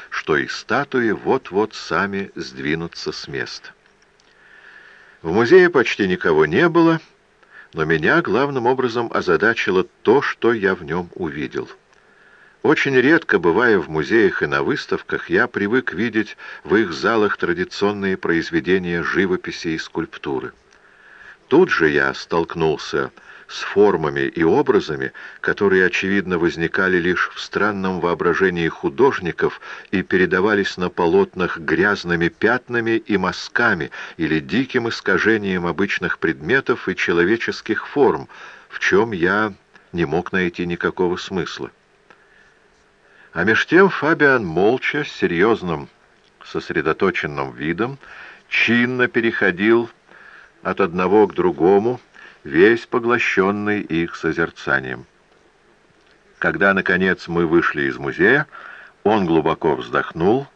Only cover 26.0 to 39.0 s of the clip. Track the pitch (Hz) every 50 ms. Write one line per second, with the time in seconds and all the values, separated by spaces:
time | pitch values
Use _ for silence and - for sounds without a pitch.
26 | 98 95 98 101 85 92 90 82 85 82 73 82 82 80 - 101 95 92 92 90
27 | 82 90 87 - - - - - - - - 92 101 107 101 95 95 95 92 87
28 | 85 87 82 76 - 85 82 - 95 92 87 85 82 80 - - - 80 69 107
29 | 131 135 - - 90 82 - - 78 73 - - - - - - - - 104 95
30 | 87 - 101 92 92 85 92 92 95 110 104 101 95 - - 92 90 87 - -
31 | 87 82 87 98 98 95 - 92 90 80 - 82 78 76 80 80 95 104 101 -
32 | - 87 87 82 85 85 - _ - 107 123 123 - - 120 120 113 113 113 113
33 | - - 104 95 92 90 87 - - - - - 120 113 101 82 69 - - -
34 | - - - - 82 76 80 76 69 65 95 123 135 - - 120 117 113 - -
35 | - 101 95 82 90 104 113 104 101 98 92 90 87 87 78 85 101 98 - -
36 | 90 82 - - - 82 80 67 76 82 127 135 - - 123 - - 95 90 -
37 | - 101 87 85 87 95 113 113 - 107 95 - - - 104 - - - - 143
38 | 131 98 78 71 - - - - - - - - - _ - - - - 90 98